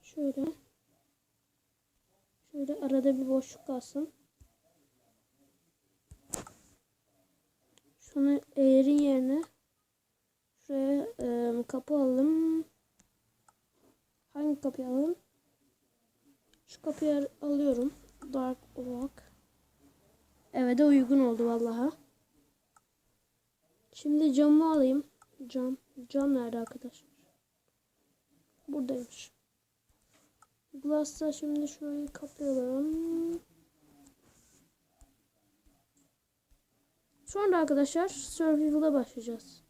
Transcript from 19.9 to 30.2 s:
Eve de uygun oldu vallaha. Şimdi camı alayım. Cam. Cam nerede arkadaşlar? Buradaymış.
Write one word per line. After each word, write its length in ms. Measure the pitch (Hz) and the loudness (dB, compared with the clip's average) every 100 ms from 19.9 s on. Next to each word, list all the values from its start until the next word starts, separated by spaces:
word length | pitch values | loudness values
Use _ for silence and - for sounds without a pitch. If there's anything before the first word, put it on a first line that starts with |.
| _ _ _ _ _ _ | _ _ _ _ _ _
Eve 260 | - 247 247 | -2 0 4
de 60 | |
uygun 360 | 294 277 247 277 | 6 6 6 4
oldu 260 | 254 226 233 | 4 2 0
vallaha. 460 | 233 233 226 262 320 _ _ _ _ _ _ _ _ _ _ _ _ _ _ _ _ _ _ _ | 0 -2 -2 -4 -4 _ _ _ _ _ _ _ _ _ _ _ _ _ _ _ _ _ _ _
Şimdi 420 | - 294 294 311 | -12 -2 2 2
camı 380 | 262 294 302 320 | 4 6 6 6
alayım. 340 | 311 262 269 294 _ _ _ 254 | 4 4 2 -2 _ _ _ -10
Cam. 300 | 262 254 262 _ - 240 | -6 -6 -6 _ -20 -6
Cam 260 | 277 277 | -2 0
nerede 240 | 269 233 233 | 0 -2 -6
arkadaşlar? 520 | 233 247 247 - _ _ _ _ _ _ _ _ _ _ _ _ _ _ _ _ - | -8 -12 -16 -18 _ _ _ _ _ _ _ _ _ _ _ _ _ _ _ _ -12
Buradaymış. 640 | 285 247 262 240 - - _ _ _ _ _ _ _ _ _ | -8 -6 -6 -8 -18 -20 _ _ _ _ _ _ _ _ _